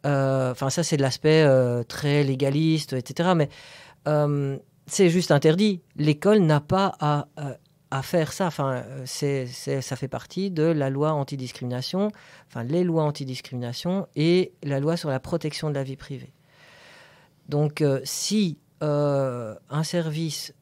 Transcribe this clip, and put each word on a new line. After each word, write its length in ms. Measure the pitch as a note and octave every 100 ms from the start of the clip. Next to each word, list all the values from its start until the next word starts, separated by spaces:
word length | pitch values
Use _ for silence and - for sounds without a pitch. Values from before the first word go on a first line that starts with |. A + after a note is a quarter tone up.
| D3
Euh, 460 | C#3+ C3+ C3+ B2+
enfin, 180 | B2 C3+
ça 140 | F3
c'est 120 | E3 D3+
de 60 |
l'aspect, 420 | C3+ - D#3 D#3
euh, 400 | D3 C3 B2 A#2+
très 400 | A#2 - C#3+ C#3+
légaliste, 720 | C#3 C3 C#3 C#3+ D#3+ D#3+ -
et 100 | C3 -
cetera. 300 | C#3 E3+ E3+
Mais, 140 | C#3+ - - - - - D3
euh, 500 | D3+ D3 C#3+ C#3 C#3 _ _ -
c'est 220 | - F3+
juste 220 | F3 E3+
interdit. 500 | D3 D#3 E3+ G#3+ F3+ _ -
L'école 420 | D3+ D3+ G3+ G#3+
n'a 220 | E3 D3+
pas 340 | D3 F#3+ G3 -
à, 260 | D3+ D3 - -
euh, 140 | C#3+ - _ _ _
à 100 | C3+
faire 280 | - F3 D#3
ça. 160 | - F#3
Enfin, 280 | - C#3 B2+
euh, 280 | A#2 C3+ C3
c'est, 420 | - D3 C#3 B2
c'est, 340 | B2+ - C#3
ça 160 | - C3+
fait 100 | C3
partie 420 | A#2+ - - G3
de 140 | E3
la 260 | D#3+ D#3 C3+
loi 220 | C3+ D3+
antidiscrimination, 960 | D3+ C3+ C#3 B2+ - B2 B2 C3+ F#3 G#3 - - - _
enfin 160 | B2
les 220 | A#2+ E3+ F3+
lois 180 | D#3+
antidiscrimination 1040 | D3+ D3 C3+ B2+ - B2+ A#2+ B2 F3 F#3+ - -
et 380 | D#3+ F3+ F3+ _
la 160 | C#3+ C#3
loi 160 | D3 E3+
sur 140 | D#3
la 100 | C3
protection 500 | - E3 D3+ - D#3
de 60 | C#3
la 80 |
vie 140 | C3+ C3+
privée. 340 | - C3+ B2 _ _ _ - - - - - _ _ _ -
Donc, 320 | D3 D3+ D3+
euh, 180 | D3+ C3+ C3+
si, 540 | - - G#3+ F#3 D3 _ _
euh, 720 | D3+ D3 D3 C#3 C3+ B2 A2+ G#2+ _
un 140 | C#3+
service 680 | D#3+ F3 D#3+ D3+ E3 C#3+ - -